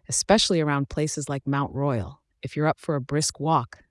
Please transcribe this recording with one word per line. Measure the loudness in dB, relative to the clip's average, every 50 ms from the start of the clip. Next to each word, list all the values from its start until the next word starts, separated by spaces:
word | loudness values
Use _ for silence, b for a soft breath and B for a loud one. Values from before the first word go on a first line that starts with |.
| b -6
especially | -4 -4 2 4 4 4 6 4 2 2
around | 2 2 2 0 0 -2
places | -2 -4 -2 -2 -2 -6 -6 -4
like | -6 -6 -2
Mount | -2 0 0 -2 -2 -2
Royal, | -2 -2 0 0 0 -2 -4 -8 -14 _ _ _ _ -12
if | -8 -4
you're | 0 0
up | 0 0 _
for | -2 -2 -2
a | -2
brisk | -2 0 -2 0 0 0 -4 -4
walk, | 0 2 2 2 2 -2 -10 -20 -20 _